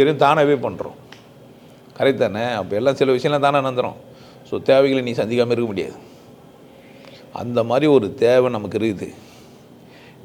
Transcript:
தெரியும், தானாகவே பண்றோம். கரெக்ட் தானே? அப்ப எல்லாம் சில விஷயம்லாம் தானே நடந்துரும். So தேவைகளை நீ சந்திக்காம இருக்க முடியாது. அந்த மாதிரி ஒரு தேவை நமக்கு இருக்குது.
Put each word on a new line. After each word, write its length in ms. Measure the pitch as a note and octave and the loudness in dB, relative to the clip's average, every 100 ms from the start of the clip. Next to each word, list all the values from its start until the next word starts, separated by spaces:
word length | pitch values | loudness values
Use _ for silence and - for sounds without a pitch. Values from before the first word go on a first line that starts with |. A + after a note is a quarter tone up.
தெரியும், 220 | C#3 C#3+ C#3+ | 2 4 2
தானாகவே 320 | D#3 C#3+ C#3 A#2 | 4 2 0 -2
பண்றோம். 320 | F#2 - - - - - - - - - - - - | -8 -12 -14 -20 -20 -20 -20 -20 -20 -20 -20 -18 -2
கரெக்ட் 280 | C3+ B2 A2+ | 0 0 -2
தானே? 200 | G2+ A#2+ A2 | -2 -4 -4
அப்ப 160 | F#2 G2+ | -4 -2
எல்லாம் 200 | C3 C3+ | -2 0
சில 120 | C3+ B2 | 0 0
விஷயம்லாம் 320 | D3 D3 C#3 | 0 0 0
தானே 100 | C#3+ | 0
நடந்துரும். 340 | C3 B2+ A#2+ - - - - - - | 0 -4 -4 -8 -18 -20 -20 -20 -10
So 80 | G#2+ - | -4 2
தேவைகளை 320 | C3+ C#3 C3+ B2 | 4 4 0 -2
நீ 40 | A#2 | -4
சந்திக்காம 360 | G#2+ A#2+ A#2+ | -2 0 0
இருக்க 140 | A#2+ A#2 | 0 -2
முடியாது. 260 | F#2+ D2+ - - - - - - - - - - - - - - - | -4 -8 -12 -20 -20 -20 -20 -20 -20 -20 -20 -20 -20 -20 -20 -16 -12
அந்த 200 | A#2 A#2+ A#2 | -4 -2 0
மாதிரி 180 | B2 D3+ C3+ | 2 4 4
ஒரு 100 | G2 E2+ | 4 2
தேவை 260 | A#2 B2+ B2+ | 4 4 2
நமக்கு 240 | A2+ G#2 G#2+ | -2 -4 -2
இருக்குது. 300 | A2 F2+ - - - - - - - - - - - - | -2 -4 -10 -14 -20 -20 -20 -20 -20 -20 -20 -20 -20 -16